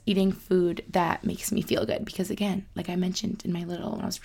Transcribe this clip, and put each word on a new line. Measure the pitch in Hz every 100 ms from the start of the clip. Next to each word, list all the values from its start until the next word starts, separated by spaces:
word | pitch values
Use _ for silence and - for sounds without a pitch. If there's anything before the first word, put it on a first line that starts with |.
| -
eating | 196 190
food | - - 185 175 170 -
that | 185 170 -
makes | - 175 -
me | -
feel | - - -
good. | - -
Because | - 185
again, | 190 208 190 196 -
like | 180
I | 180
mentioned | 185 185 - 190 -
in |
my | 175 175
little, | 175 185
when | -
I | 196
was | 185